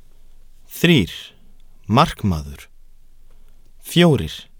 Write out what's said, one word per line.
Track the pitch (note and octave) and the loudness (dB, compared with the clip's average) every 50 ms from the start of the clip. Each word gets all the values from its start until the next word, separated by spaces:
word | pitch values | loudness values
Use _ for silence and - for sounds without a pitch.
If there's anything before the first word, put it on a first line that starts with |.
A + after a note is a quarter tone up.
| - - - - - - - - - - - - - | -20 -20 -20 -20 -20 -20 -20 -20 -20 -20 -20 -20 -20
Þrír, | - - - - E3+ F3 C3 F2 - - - - - _ - - - - - - - - - - | -18 -8 0 2 4 4 4 2 -2 -6 -16 -20 -20 _ -20 -20 -20 -20 -20 -20 -20 -20 -16 -6
markmaður. | - G#2 B2+ D#3+ D#3+ - - - G#2 E2+ D#2 D2 C#2+ C#2+ - - - - - - - - - - - - - - - - - - - - - - - - - - | 0 2 2 2 2 -2 -4 -4 -4 -4 -4 -6 -12 -16 -18 -20 -20 -20 -20 -20 -20 -20 -20 -20 -20 -20 -20 -20 -20 -20 -20 -20 -20 -20 -20 -20 -20 -20 -20 -12
Fjórir, | - - E3 F3 E3+ C#3+ - D#2+ D2+ - - - - - - | -4 0 2 4 4 4 2 -2 -6 -10 -14 -18 -20 -20 -20